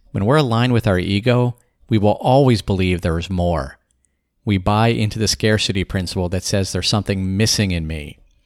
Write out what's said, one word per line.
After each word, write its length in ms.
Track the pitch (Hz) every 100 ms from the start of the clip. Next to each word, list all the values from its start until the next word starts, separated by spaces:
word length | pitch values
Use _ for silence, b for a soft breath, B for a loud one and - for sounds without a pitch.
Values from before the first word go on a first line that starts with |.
| _
when 140 | -
we're 140 | 101 151
aligned 340 | 135 113 123
with 160 | 117 110
our 100 | 90
ego, 580 | 87 101 120 123 123 - _ _ -
we 100 | 110
will 200 | 101 -
always 420 | - 135 135 110
believe 380 | - 95 92 87
there 160 | 87 82
is 140 | 85
more. 480 | 92 87 82 67 - _ _ _ _ _ _
We 140 | - 98
buy 300 | 95 104 117
into 320 | 117 107 110
the 80 | 104
scarcity 560 | - 110 107 - 95
principle 440 | 90 98 87 98 90
that 120 | 92
says 300 | - 101 95
there's 160 | 92 -
something 480 | 107 98 98 95 95
missing 340 | 113 - 98
in 160 | 87 78
me. 320 | 80 73 - _ _